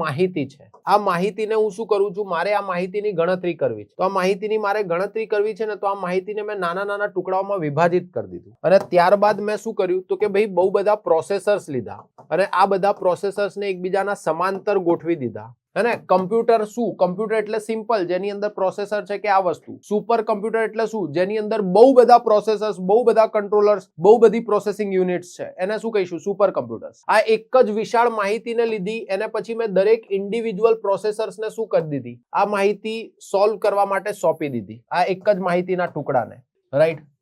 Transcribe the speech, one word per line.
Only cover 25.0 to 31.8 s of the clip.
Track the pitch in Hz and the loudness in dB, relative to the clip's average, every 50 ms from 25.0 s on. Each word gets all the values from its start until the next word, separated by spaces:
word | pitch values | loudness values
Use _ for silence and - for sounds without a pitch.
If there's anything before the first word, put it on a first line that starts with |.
| 185 180 180 170 180 - - | 2 0 0 -4 -6 -8 -14
છે. | - 139 - - - 180 | -12 -12 -12 -8 -6 -4
એને | 196 220 214 190 | -4 -4 -4 -4
શું | 226 226 | -2 -2
કહીશું? | 208 185 180 180 160 - | -2 -2 -2 -4 -8 -6
સુપર | 202 196 - 202 175 - | -4 -2 0 0 0 0
કમ્પ્યુટર્સ. | 156 127 117 113 107 - - - _ _ - 190 | -2 -6 -6 -8 -12 -12 -16 -20 _ _ 0 2
આ | 214 214 214 220 | 2 2 2 0
એક | 214 220 _ - 254 247 | 0 0 _ 4 4 4
જ | 208 208 | 4 2
વિશાળ | 214 214 185 - 226 233 240 233 | -4 -4 -2 0 2 2 2 0
માહિતીને | 220 202 196 208 226 - 240 233 226 233 226 220 | -2 -2 -2 -2 -4 -4 -6 -6 -4 -4 -4 -4
લીધી, | 214 180 196 220 226 190 - 190 196 | -4 -4 -6 -6 -6 -6 -6 -4 -4
એને | 214 220 220 | -4 -4 -6
પછી | 220 202 226 233 220 | -6 -6 -6 -6 -6
મેં | 226 220 190 185 | -4 -2 0 2
દરેક | 190 208 226 226 226 - 196 196 | 4 4 2 2 0 -2 -4 -4
ઇન્ડિવિડ્યુઅલ | 196 202 202 233 226 226 202 180 220 226 226 226 - 202 | -4 -4 -4 -4 -4 -4 -2 2 2 2 2 2 0 -2
પ્રોસેસર્સને | 196 190 196 214 208 214 220 220 214 208 220 220 - 226 | -2 -2 -2 -4 -4 -4 -4 -6 -6 -8 -8 -8 -6 -6
શું | 226 196 208 | -4 0 0
કરી | 180 | 0